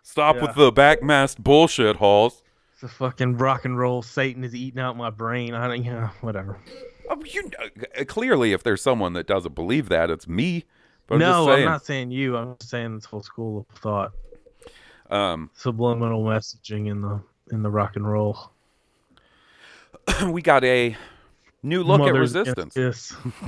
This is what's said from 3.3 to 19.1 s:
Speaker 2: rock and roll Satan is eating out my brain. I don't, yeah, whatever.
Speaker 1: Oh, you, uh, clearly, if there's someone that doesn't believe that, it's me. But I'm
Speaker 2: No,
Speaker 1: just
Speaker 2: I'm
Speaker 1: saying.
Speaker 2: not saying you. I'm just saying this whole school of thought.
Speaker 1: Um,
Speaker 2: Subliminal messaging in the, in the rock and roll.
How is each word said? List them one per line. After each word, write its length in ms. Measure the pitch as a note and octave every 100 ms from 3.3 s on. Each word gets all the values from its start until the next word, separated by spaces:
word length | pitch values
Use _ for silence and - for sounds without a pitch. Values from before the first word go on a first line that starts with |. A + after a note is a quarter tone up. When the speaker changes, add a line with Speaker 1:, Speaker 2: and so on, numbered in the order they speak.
| A#2+
Speaker 2:
rock 260 | C3 B2+
and 120 | C3 B2
roll 240 | B2 B2
Satan 440 | A#2 - C3+ B2
is 100 | B2+
eating 240 | A#2+ C3 B2+
out 180 | B2+ A#2+
my 140 | A#2
brain. 440 | G#2+ A2+ B2 A#2+
I 120 | A#2+ B2
don't, 160 | A#2+
yeah, 260 | A#2+ A#2 A2+ -
whatever. 360 | A#2 G2+ G2 F#2+ - - - - A#4+
Speaker 1:
Oh, 100 | D4+
you, 260 | - G4+ F#4+ - A2+ - - B2
uh, 60 |
clearly, 480 | C#3 A3 B3+ D#3+ A2+
if 100 | F#2+
there's 180 | A#2 G2
someone 340 | C#3 A#2+ F#2
that 120 | F2 E2
doesn't 300 | G2 F2 C#2
believe 320 | F2 C#3+ G2+
that, 200 | E2 E2+
it's 200 | D#2+ E2
me. 380 | F2 F3 E3+ - _ _ _ _
But 80 | C3+
I'm 20 |
Speaker 2:
No, 60 | F3
Speaker 1:
just 120 | F3
Speaker 2:
I'm 140 | D3+ C3+
Speaker 1:
saying. 80 |
Speaker 2:
not 200 | C3+ D3+
saying 260 | - C3+ B2
you. 240 | C3 C3+ A#2+
I'm 200 | A#2+ B2+
just 120 | A#2+
saying 240 | A#2+ A#2
this 100 | A2 -
whole 160 | G#2+
school 420 | - - A2+ G#2+ -
of 100 | _
thought. 340 | G#2+ G2+ G2 - - - _ _ - - - _ _
Speaker 1:
Um, 400 | G2+ G2 D#2+ D2+
Speaker 2:
Subliminal 680 | - B2+ A2+ A#2+ A#2 A#2 A2+
messaging 640 | A2 A2 - - - G#2+ G#2
in 120 | G2+
the, 180 | G2+ G2+ - _ _
in 140 | A2
the 60 | G#2+
rock 260 | G#2 G2+ G#2
and 100 | G#2+
roll. 440 | G#2+ G#2 G#2+ - _ _ _ _ _ _